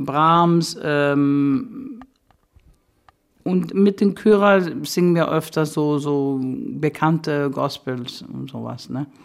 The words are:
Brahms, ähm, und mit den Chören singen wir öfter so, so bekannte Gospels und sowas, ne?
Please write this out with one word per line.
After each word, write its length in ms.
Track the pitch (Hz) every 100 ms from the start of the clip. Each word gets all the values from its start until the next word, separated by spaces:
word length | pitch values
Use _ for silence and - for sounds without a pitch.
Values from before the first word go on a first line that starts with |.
Brahms, 720 | 135 143 160 170 170 170 160 -
ähm, 1160 | 151 147 143 143 143 143 143 135 - - - 233 - _ _ _ _ _ _ _ _ _ _ _ _ _
und 300 | - 185 165
mit 280 | 190 202 196
den 140 | 202 196
Chören 680 | 214 208 202 196 170 147
singen 320 | 151 180 175 170
wir 160 | 156
öfter 340 | 160 160 156 151
so, 320 | 156 147 147
so 420 | 147 143 139 135
bekannte 1080 | 131 131 - 139 151 - 156 160 156 143 143
Gospels 720 | 135 139 - 135 123 120 -
und 280 | - 131 131
sowas, 380 | 120 117 123 -
ne? 180 | 127 147 _